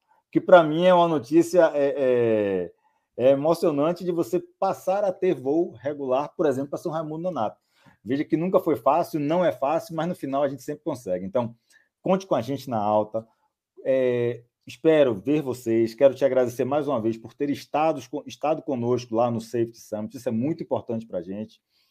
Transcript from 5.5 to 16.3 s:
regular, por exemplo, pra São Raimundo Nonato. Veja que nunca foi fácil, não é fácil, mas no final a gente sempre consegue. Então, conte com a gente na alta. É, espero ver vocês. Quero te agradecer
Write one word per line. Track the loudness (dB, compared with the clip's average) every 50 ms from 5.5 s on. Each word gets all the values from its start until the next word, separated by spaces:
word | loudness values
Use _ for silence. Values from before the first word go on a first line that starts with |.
| 0 0 -2 -2
regular, | -6 -10 -8 -8 -8 -6 -4 -2 0 0 -2 -2 -4 -2
por | 0
exemplo, | 0 0 0 -4 -6
pra | -8 -8
São | -8 -6
Raimundo | -6 -6 -8 -8 -8 -8 -8
Nonato. | -6 -4 -4 -4 -6 -6 _ _ _ _ _ _ _ _ _ -8
Veja | -6 -4 -4 -4
que | -2 -2 -2
nunca | 0 2 2 2
foi | 2 2 -2
fácil, | 0 2 2 2 2 0 -2 -4 -4
não | -2 -2 0 0 0
é | 0
fácil, | 0 -2 -2 -2 -2 -2 -4 -6 -8
mas | -6 -4 -4
no | -6
final | -6 -6 -6 -2 -2 -2
a | -2
gente | -4 -6
sempre | -10 -10 -10 -8 -8
consegue. | -8 -8 -8 -6 -6 -6 -4 -4
Então, | -4 -2 -2 -2 -4 -6 _ _ _ _ _ _ _ _ _
conte | -2 0 0 0 0 0
com | -2
a | -2
gente | -2 -2 -6 -8 -6 -6
na | -4 -2
alta. | 0 2 2 2 2 0 -4 -8 -8 _ _ _ _ _ _ _ _ _ _ -8 -4
É, | -2 0 2 2 2 0 0 0 -2 -4 -6 -10 _ _ _ _ -20
espero | -10 -2 2 4 6 6 6 4 2
ver | -2 -2 0 0 0
vocês. | 0 -2 -6 -6 -2 0 2 2 2 0 2
Quero | 4 4 4 4
te | 4 0
agradecer | 2